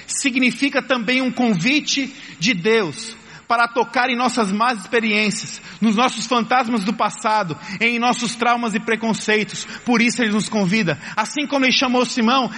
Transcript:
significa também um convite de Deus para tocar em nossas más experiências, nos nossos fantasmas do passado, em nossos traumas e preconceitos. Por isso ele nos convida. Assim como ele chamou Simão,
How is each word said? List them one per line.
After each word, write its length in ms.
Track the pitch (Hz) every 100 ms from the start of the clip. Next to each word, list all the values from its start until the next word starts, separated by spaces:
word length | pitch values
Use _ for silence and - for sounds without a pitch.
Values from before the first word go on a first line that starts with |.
| -
significa 760 | - 277 247 254 240 277 277
também 400 | - 254 220 254
um 100 | 262
convite 760 | 247 247 185 202 294 294 277 269 - - -
de 160 | 180 208
Deus 600 | 208 226 180 131 - - - - -
para 200 | 233 233
tocar 420 | 240 220 262 254
em 80 | 240
nossas 340 | 247 247 202
más 280 | 208 240 233
experiências, 840 | 180 240 220 208 214 - - - - -
nos 160 | 220 214
nossos 300 | 254 233 -
fantasmas 580 | 247 220 254 233 240
do 100 | 190
passado, 600 | 233 214 - 226 214 185 - - 185
em 200 | 226 240
nossos 360 | 247 240 240 -
traumas 380 | 240 240 240
e 60 | 202
preconceitos. 840 | 220 220 226 202 - 214 208 - - - -
Por 160 | 240
isso 180 | 233 220
ele 120 | 226
nos 180 | 208 -
convida. 500 | 220 190 220 175 143 - 165
Assim 300 | 214 294 285
como 180 | 285
ele 80 | 262
chamou 340 | - 254 247 254
Simão, 440 | - 220 269 233